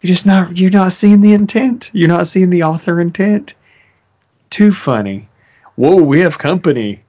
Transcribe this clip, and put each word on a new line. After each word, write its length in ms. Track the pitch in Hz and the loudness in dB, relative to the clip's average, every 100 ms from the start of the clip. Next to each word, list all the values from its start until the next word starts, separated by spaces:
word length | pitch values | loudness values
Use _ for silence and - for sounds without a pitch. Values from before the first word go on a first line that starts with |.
you're 80 | 180 | -2
just 180 | 180 202 | 0 2
not, 300 | 190 175 175 | 0 0 0
you're 140 | 185 | 0
not 220 | 196 185 | 2 0
seeing 280 | 185 208 208 | 0 2 4
the 120 | 208 | 4
intent. 580 | 208 208 220 262 240 - | 2 0 -2 -2 -4 -8
You're 160 | 202 165 | -2 0
not 180 | 170 170 | 0 -2
seeing 240 | 190 185 | 0 0
the 140 | 180 | 2
author 360 | 160 160 - 170 | 0 -4 -4 -4
intent. 540 | 170 170 196 208 - - _ _ _ _ _ _ _ _ _ | -4 -2 -2 -2 -6 -20 _ _ _ _ _ _ _ _ _
Too 220 | - 208 | 0 0
funny. 560 | 190 - 120 101 98 110 _ _ _ _ | 0 -4 -4 -4 -10 -14 _ _ _ _
Whoa, 280 | - 131 190 | -2 2 4
we 180 | 151 143 | 4 2
have 180 | 180 151 | 0 -2
company. 640 | - 185 175 135 107 101 | -4 -2 -2 -2 -4 -10